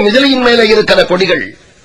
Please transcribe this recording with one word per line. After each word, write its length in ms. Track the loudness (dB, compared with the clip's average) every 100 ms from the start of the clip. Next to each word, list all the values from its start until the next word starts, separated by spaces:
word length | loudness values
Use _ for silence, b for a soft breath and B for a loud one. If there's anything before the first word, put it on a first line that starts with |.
மிதிலையின் 420 | 2 0 0 0
மேலே 260 | 0 2 2
இருக்கிற 360 | 2 2 0
கொடிகள் 540 | 0 -2 -2 -4 -6 -16 -20 _